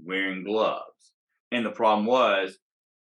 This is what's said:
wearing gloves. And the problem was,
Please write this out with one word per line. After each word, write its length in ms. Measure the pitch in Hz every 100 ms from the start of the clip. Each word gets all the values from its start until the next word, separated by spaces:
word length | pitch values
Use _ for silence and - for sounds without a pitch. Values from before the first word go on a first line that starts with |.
wearing 420 | 80 95 95 92 98
gloves. 680 | 110 - - - _ _ _ _ _ -
And 140 | 120 107
the 60 |
problem 340 | - 110 107 110
was, 520 | 127 113 98 95 - _ _ _ _ _